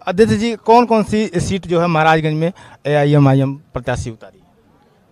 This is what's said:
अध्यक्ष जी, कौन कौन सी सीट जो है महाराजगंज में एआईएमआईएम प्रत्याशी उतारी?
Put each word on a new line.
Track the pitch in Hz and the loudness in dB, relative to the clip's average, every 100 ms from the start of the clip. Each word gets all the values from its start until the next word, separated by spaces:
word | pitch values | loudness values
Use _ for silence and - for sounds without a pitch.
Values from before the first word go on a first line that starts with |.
| - | -4
अध्यक्ष | 185 220 | 0 2
जी, | 214 233 214 | 0 -4 -4
कौन | - 233 240 | 2 4 4
कौन | 226 | 0
सी | 196 214 214 | 0 -2 -2
सीट | 170 139 190 165 | -4 -4 -6 -4
जो | 170 | -2
है | 175 | 0
महाराजगंज | 160 160 160 156 | 0 2 2 0
में | 156 165 - - - 143 | -2 -4 -6 -18 -12 -2
एआईएमआईएम | 147 147 147 139 135 135 | 0 2 4 4 2 0
प्रत्याशी | 139 _ 135 123 123 123 | -6 _ -10 -6 -6 -8
उतारी? | 110 98 _ _ _ _ _ _ _ _ | -12 -20 _ _ _ _ _ _ _ _